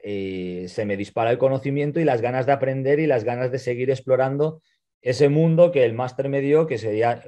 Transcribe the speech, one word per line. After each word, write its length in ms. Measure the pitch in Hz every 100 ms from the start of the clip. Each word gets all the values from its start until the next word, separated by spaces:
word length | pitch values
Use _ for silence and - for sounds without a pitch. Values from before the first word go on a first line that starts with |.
eh, 640 | 104 101 95 95 90 90 90
se 160 | -
me 120 | 104 98
dispara 320 | 101 127 113
el 80 | 123
conocimiento 600 | 131 135 139 143 147 170
y 40 |
las 160 | 156 120
ganas 240 | 120 127
de 80 | 127
aprender 480 | 135 135 135 135 147
y 60 | 160
las 180 | 127
ganas 260 | 110 120 127
de 80 | 123
seguir 320 | 123 120 131
explorando 720 | 131 131 127 131 143 156 160 _ _ _ _
ese 280 | 123 120 147
mundo 440 | 147 165 165 175
que 120 | 175
el 100 | -
máster 340 | 113 127 - 139
me 120 | 139
dio, 240 | 139 156 160
que 100 | 117
sería, 460 | 110 107 117 120